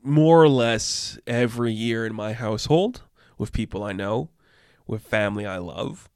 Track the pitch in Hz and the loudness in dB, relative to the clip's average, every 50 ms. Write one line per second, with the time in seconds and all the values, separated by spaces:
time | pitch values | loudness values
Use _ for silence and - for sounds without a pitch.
0 | _ 131 147 151 156 160 165 165 160 151 139 127 117 117 113 110 - - - - | _ 2 4 6 6 8 8 8 8 8 6 4 2 2 0 0 -2 -4 -6 -6
1 | - - - - _ - 120 120 123 120 110 120 120 117 113 107 113 117 117 113 | -8 -10 -12 -14 _ -4 0 0 0 0 0 -2 -2 -2 -2 -2 -2 -2 -2 -2
2 | 113 110 110 107 104 107 110 113 120 107 107 104 - - 147 165 190 233 247 - | -4 -6 -6 -6 -6 -6 -6 -6 -4 -4 -4 -4 0 2 2 2 2 0 -4 -10
3 | - _ _ _ _ _ _ _ 101 - - - 110 - - 95 104 104 98 95 | -18 _ _ _ _ _ _ _ -10 -6 -4 -6 -6 -4 -6 -8 -6 -6 -6 -6
4 | 98 101 110 120 151 160 _ _ _ _ _ _ _ _ _ _ _ - 113 107 | -4 -4 -4 -4 -6 -8 _ _ _ _ _ _ _ _ _ _ _ -10 -10 -10
5 | - - - 107 104 101 101 104 104 101 95 92 90 87 - - 113 139 - - | -6 -4 -2 -2 0 -2 -2 -6 -8 -8 -8 -8 -10 -10 -8 -8 -8 -8 -8 -12
6 | - _ _ | -20 _ _